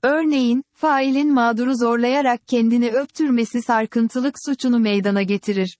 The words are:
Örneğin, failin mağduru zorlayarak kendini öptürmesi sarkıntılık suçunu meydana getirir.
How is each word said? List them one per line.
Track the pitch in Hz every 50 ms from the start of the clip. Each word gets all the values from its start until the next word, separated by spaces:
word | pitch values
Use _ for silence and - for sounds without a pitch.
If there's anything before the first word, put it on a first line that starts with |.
| -
Örneğin, | 254 285 311 330 311 294 269 254 240 240 254 285 _ _
failin | _ - 311 294 269 269 277 262 269 294 294 285
mağduru | 254 233 233 233 220 247 254 269
zorlayarak | 233 240 233 233 233 240 240 254 285 285 262 240 240 _ -
kendini | 254 240 226 226 233 240 240 240
öptürmesi | 220 254 277 - _ - 320 294 247 240 233 - - 240
sarkıntılık | 233 - 240 220 220 220 - 240 226 233 - 254 247 277 - - -
suçunu | - 277 - - 254 240 240
meydana | 226 214 208 202 185 202 196 202
getirir. | 196 185 202 202 - - 208 196 185 185 - _